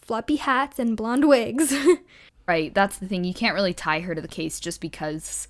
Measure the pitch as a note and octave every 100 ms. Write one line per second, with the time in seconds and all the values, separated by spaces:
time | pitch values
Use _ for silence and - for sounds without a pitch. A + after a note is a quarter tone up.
0 | - A3+ A3+ D4+ - B3+ C#4 - A#3+ G#3+
1 | A3 B3+ D4 C4 A3 B3 D4 C#4 C#4 F4
2 | - - - _ - E3 D3+ G3 G3 -
3 | F#3+ F#3 F3+ F3+ A#3 E3+ F#3+ F3 E3 D#3
4 | F3+ D#3+ - - D#3+ - E3+ - E3 -
5 | D#3 D#3 - -